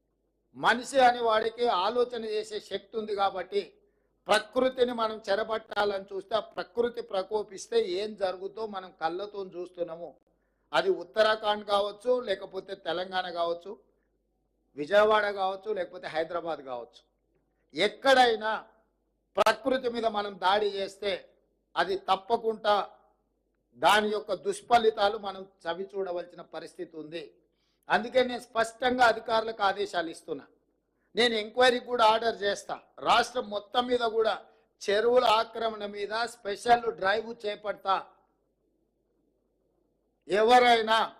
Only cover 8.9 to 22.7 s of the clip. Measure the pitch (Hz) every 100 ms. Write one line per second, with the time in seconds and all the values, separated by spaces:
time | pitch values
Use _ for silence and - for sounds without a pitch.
8.9 | - 160 175 208 202 190 170 180 - 170
9.9 | 165 160 - _ _ _ _ _ 151 185
10.9 | 170 175 214 214 214 214 208 208 202 202
11.9 | 202 247 247 226 190 190 190 185 196 170
12.9 | 170 190 185 185 170 170 170 196 226 _
13.9 | _ _ _ _ _ _ _ _ 135 147
14.9 | 202 214 214 208 202 190 196 214 202 175
15.9 | 180 180 156 165 175 165 147 135 123 117
16.9 | - _ _ _ _ _ _ _ 147 202
17.9 | 208 269 254 247 220 214 202 - _ _
18.9 | _ _ _ _ - 208 220 269 262 247
19.9 | 233 220 208 208 190 180 208 208 196 190
20.9 | - 208 170 - _ _ _ _ 156 180
21.9 | 185 - 185 - 233 226 214 208